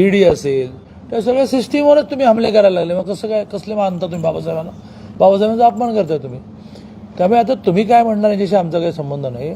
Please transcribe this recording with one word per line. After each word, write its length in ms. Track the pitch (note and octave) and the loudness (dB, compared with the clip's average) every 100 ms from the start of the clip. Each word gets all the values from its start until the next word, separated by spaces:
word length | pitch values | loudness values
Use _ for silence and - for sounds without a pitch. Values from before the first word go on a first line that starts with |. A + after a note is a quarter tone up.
| G3 | 2
ईडी 180 | G3 | 4
असेल, 460 | F3+ D3+ C#3+ C3+ B2+ C3 - - - | 4 4 0 -2 -4 -8 -20 -20 -8
त्या 100 | A#3 | -4
सगळ्या 260 | G#3+ C4 B3+ | 0 0 2
सिस्टीमवरच 640 | C4 A3 D4 D4 D4 C#4 | 0 0 2 4 4 2
तुम्ही 160 | C4+ C4 | 2 2
हमले 240 | A3 A3+ | 4 2
करायला 200 | G#3+ G3+ | 4 4
लागले. 240 | F3+ E3+ | 2 -2
मग 80 | F3+ | -4
कसं 260 | F3 G3 G#3+ | -4 -6 -4
काय, 160 | G#3+ | -4
कसले 300 | G#3 G3+ G#3 | -4 -8 -6
मानता 280 | G#3+ G3 F3+ | -4 -2 -2
तुम्ही 180 | F3+ F3 | -6 -4
बाबासाहेबांना? 500 | D#3+ D#3+ D#3+ D#3+ E3+ - - - - - | -4 -4 -4 -6 -8 -14 -20 -20 -14 0
बाबासाहेबांचा 480 | F#3 G3 G#3+ A3+ A#3+ | 2 2 0 2 2
अपमान 280 | G#3 A#3+ | 2 -2
करताय 240 | A3 E3 D#3 | -2 -2 -4
तुम्ही. 220 | C3 B2 - - - - - - - - | -6 -14 -16 -20 -20 -20 -20 -20 -12 -2
त्यामुळे 220 | F3+ A#3+ | 0 2
आता 140 | A3 | 0
तुम्ही 300 | C4 - F3 | -2 0 0
काय 180 | G#3+ A#3 | 2 2
म्हणणार 280 | A#3 G#3+ G#3 | 2 0 0
याच्याशी 260 | G3+ G3 G3 | 0 0 0
आमचा 220 | F3 E3+ | 0 -2
काही 140 | E3+ | -2
संबंध 340 | E3 C#3+ C#3+ C3+ | -4 -6 -6 -8
नाही. 280 | A#2+ D3 | -8 -10